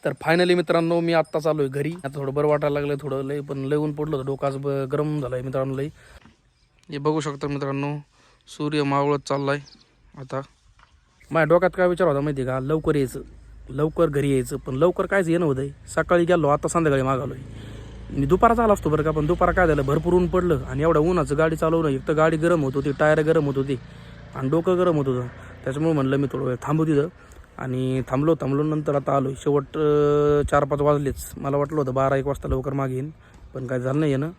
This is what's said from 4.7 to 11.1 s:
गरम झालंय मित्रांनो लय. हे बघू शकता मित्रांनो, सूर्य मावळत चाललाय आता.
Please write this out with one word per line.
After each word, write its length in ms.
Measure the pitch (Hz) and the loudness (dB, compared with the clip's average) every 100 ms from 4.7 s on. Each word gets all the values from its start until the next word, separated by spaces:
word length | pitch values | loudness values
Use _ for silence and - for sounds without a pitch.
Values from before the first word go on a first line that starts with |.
| 139 135 | -4 -2
गरम 280 | 143 151 151 | -2 -2 -4
झालंय 220 | 127 127 | -4 -6
मित्रांनो 320 | 127 131 135 | -4 -4 -4
लय. 140 | 131 147 - - - - _ _ _ _ _ _ | -4 -6 -10 -20 -20 -20 _ _ _ _ _ _
हे 80 | 147 | -4
बघू 220 | 147 156 | 0 0
शकता 280 | 147 143 143 | -2 -6 -6
मित्रांनो, 500 | 143 139 139 139 147 143 _ _ _ _ | -4 -4 -4 -4 -6 -12 _ _ _ _
सूर्य 360 | - 147 151 | -8 -4 -2
मावळत 360 | 139 139 143 143 - | 0 2 2 0 -2
चाललाय 300 | 139 139 143 139 - _ _ _ - | -4 -2 -4 -6 -20 _ _ _ -18
आता. 220 | 131 135 139 _ _ _ - _ _ | -10 -10 -10 _ _ _ -20 _ _